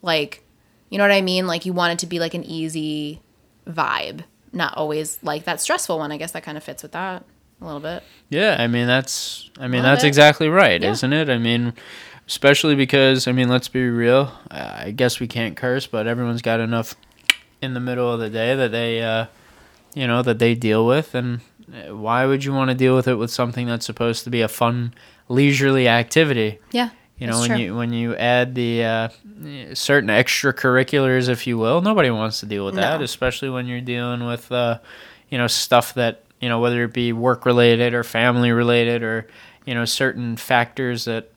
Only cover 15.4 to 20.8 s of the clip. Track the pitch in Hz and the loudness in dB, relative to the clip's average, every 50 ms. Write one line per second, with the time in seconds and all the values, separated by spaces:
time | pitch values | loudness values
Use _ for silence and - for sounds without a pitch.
15.4 | 113 110 85 - - 123 123 135 135 - - 113 107 117 120 120 123 117 117 117 | -6 -6 -6 -6 -4 -2 -2 -2 -4 -4 -6 -4 -2 -2 -2 -2 -2 -4 -4 -4
16.4 | 117 120 113 113 113 113 117 117 113 - - _ _ _ _ _ _ _ - - | -2 0 0 0 0 0 -2 -2 -4 -4 -10 _ _ _ _ _ _ _ -8 -8
17.4 | _ _ _ _ - 135 127 123 123 123 123 123 123 120 120 113 113 110 107 113 | _ _ _ _ -8 -6 -6 -6 -6 -6 -4 -2 -2 -2 -2 -2 -4 -6 -4 -2
18.4 | 113 120 131 135 131 117 107 117 117 117 113 113 117 113 110 113 113 - _ _ | 0 0 0 0 0 -2 -2 -2 -2 -2 -2 -2 -2 -2 -2 -2 -4 -6 _ _
19.4 | _ _ _ _ - _ _ _ _ _ - 147 135 123 117 120 123 123 117 120 | _ _ _ _ -20 _ _ _ _ _ -10 -6 -2 0 0 2 2 0 0 2
20.4 | 120 117 117 117 120 110 107 110 | 4 2 2 2 0 0 2 2